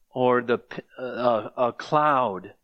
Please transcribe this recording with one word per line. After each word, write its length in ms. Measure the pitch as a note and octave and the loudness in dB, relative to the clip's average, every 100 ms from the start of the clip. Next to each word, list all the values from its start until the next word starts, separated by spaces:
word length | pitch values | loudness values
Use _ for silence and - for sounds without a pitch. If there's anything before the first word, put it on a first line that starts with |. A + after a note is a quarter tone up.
| _ | _
or 320 | C3 B2+ B2 | 0 2 2
the 160 | A#2+ A#2 | 2 -2
p-, 240 | - - - - | -4 -16 -14 -12
uh, 520 | B2+ A#2 B2 A2+ G#2 - | -10 -2 0 0 -2 -2
a 180 | A#2+ | -2
cloud. 800 | - - D3+ D3+ C3+ A#2+ F#2 F#2+ - | -2 -2 2 2 2 0 -4 -12 -20